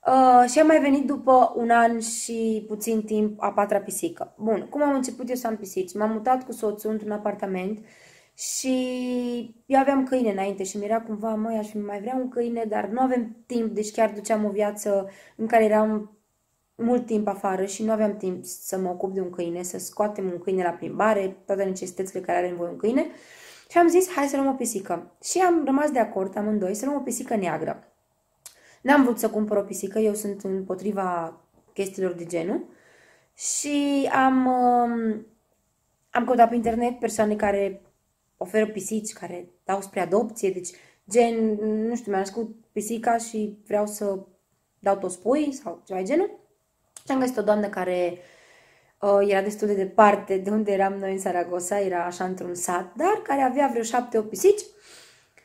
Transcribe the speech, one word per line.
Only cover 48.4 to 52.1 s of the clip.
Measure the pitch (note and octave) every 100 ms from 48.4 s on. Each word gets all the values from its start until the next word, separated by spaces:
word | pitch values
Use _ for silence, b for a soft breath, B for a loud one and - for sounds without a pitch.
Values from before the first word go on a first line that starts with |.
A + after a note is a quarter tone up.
| b b b b b b
uh, | G3+ G3+ G3+
era | G3
destul | G3+ G#3 G#3+
de |
departe | G3 F#3+ - G#3 G3+ - F#3+
de | F#3+
unde | G#3+ G#3
eram | G3 G3
noi | G3 G3
în | F#3+
Zaragoza, | F#3+ F3 F3 F3+ F3 G3+
era | G3 F3
așa | F3